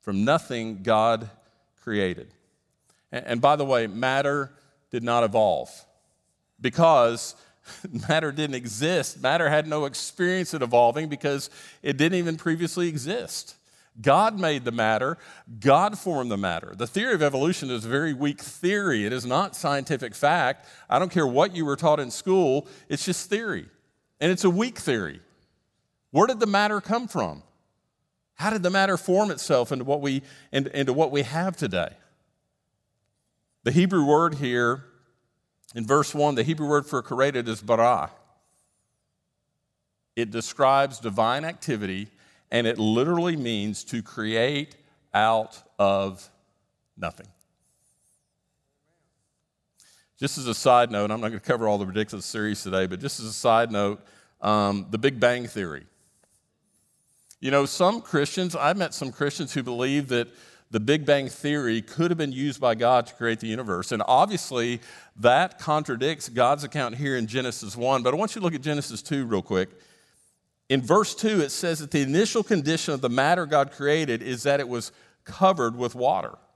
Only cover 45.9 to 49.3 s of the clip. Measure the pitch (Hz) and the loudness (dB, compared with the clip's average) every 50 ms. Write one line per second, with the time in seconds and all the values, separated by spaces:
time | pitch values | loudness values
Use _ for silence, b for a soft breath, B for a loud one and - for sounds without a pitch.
45.9 | 98 98 98 98 95 92 - - _ _ _ _ _ _ _ _ _ _ _ _ | 2 2 -2 -4 -6 -12 -20 -20 _ _ _ _ _ _ _ _ _ _ _ _
46.9 | _ - 95 82 - - - 101 _ _ _ _ _ _ _ _ _ _ _ _ | _ -10 -8 -8 -8 -10 -20 -20 _ _ _ _ _ _ _ _ _ _ _ _
47.9 | _ _ _ _ _ _ _ _ _ _ _ _ _ _ _ _ _ _ _ 156 | _ _ _ _ _ _ _ _ _ _ _ _ _ _ _ _ _ _ _ _
48.9 | _ _ _ _ _ _ _ _ | _ _ _ _ _ _ _ _